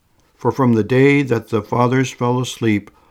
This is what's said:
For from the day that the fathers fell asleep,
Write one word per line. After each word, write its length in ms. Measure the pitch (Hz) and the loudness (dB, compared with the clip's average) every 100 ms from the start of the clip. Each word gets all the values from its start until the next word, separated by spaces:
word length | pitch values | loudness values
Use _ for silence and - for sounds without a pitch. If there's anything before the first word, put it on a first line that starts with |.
| _ _ _ _ | _ _ _ _
For 160 | - | -6
from 220 | - 123 | 0 0
the 100 | 113 | 2
day 400 | 101 131 139 143 | 0 2 4 2
that 260 | 131 113 - | 0 -4 -2
the 140 | 110 | -6
fathers 480 | - 120 123 131 127 | -4 -2 0 0 -2
fell 280 | - 123 123 | -4 -4 -2
asleep, 520 | 123 - 113 104 - _ _ | -6 -4 -2 -2 -4 _ _